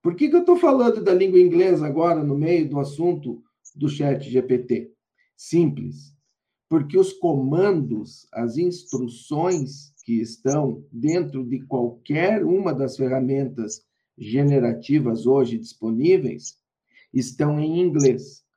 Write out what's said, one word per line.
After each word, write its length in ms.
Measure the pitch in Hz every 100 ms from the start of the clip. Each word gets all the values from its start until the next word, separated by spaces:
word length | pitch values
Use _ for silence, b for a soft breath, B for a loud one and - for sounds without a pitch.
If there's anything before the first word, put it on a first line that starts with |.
Por 140 | 175 175
que 140 | 285
que 60 | 349
eu 100 | 349
tô 100 | 349
falando 480 | 330 269 233 220
da 100 | 196
língua 260 | 180 190 185
inglesa 460 | 180 165 185 165 151
agora 380 | 139 170 160
no 140 | 147 143
meio 320 | 156 175 151
do 100 | 143
assunto 640 | 139 - 175 156 135 - _ _ - -
do 140 | 143
chat 400 | - 143 123 -
G 120 | 127
P 180 | 123 123
T? 340 | 123 110 - _ _ _ _ _
Simples. 800 | - 165 160 - 98 - - _ _ _ _ _ _
Porque 280 | 160 143 185
os 140 | 185
comandos, 1120 | - 170 139 131 160 202 180 120 107 - - _
as 260 | - 117 123
instruções 1400 | 180 175 - 123 120 - - 151 180 175 131 - - _
que 180 | - 113
estão 640 | 113 - 135 147 139 110 -
dentro 540 | 117 143 175 147 135 123
de 140 | 131 -
qualquer 800 | 131 120 - - 151 185 214 160
uma 280 | 185 185
das 220 | 139 135 -
ferramentas 920 | 131 131 127 135 131 - 107 - _ _ _ _
generativas 1080 | 107 127 143 139 120 113 - 147 120 110 120
hoje 320 | 139 120 113
disponíveis 1000 | 113 - 110 113 160 185 139 - - _ _ _ b b b
estão 460 | - 120 - 151 147
em 220 | 156 170
inglês. 640 | 180 147 139 120 - - _